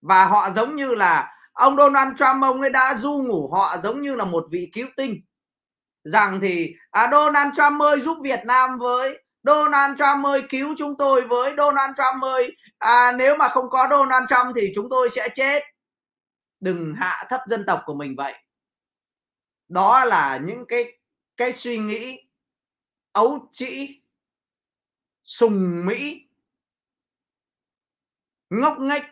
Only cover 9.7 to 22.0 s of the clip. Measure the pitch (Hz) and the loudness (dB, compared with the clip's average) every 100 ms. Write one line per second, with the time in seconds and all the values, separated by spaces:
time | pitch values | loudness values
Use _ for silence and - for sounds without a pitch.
9.7 | 285 277 277 285 285 277 277 269 262 285 | 2 0 2 0 2 0 -2 -2 -6 -6
10.7 | 311 294 277 277 262 240 240 262 285 285 | -6 -8 -2 2 2 2 -2 -2 0 2
11.7 | 277 269 269 262 262 262 262 247 - - | 2 0 0 -2 0 -4 -2 -2 -4 -20
12.7 | _ 214 240 247 247 262 294 269 262 254 | _ 2 6 4 4 2 4 2 0 -2
13.7 | 254 254 285 262 254 254 262 254 240 202 | 0 2 4 4 2 2 2 2 -2 -4
14.7 | 196 233 254 247 240 214 220 269 285 285 | -4 -4 0 0 -2 -8 -4 -2 -2 -4
15.7 | _ _ _ _ _ _ _ _ _ 180 | _ _ _ _ _ _ _ _ _ -6
16.7 | 175 165 151 185 - - 254 240 220 196 | -4 -6 -6 -6 -6 -6 -8 -4 -6 -2
17.7 | 170 - 143 147 131 139 - _ _ _ | -4 -4 -10 -10 -8 -10 -10 _ _ _
18.7 | _ _ _ _ _ _ _ _ _ _ | _ _ _ _ _ _ _ _ _ _
19.7 | 180 196 247 254 185 143 131 151 233 240 | 0 6 6 6 2 2 -2 -6 -10 -6
20.7 | 240 233 _ _ _ _ _ 247 247 240 | -4 -4 _ _ _ _ _ -6 -4 -8
21.7 | 233 214 220 | -6 -6 -8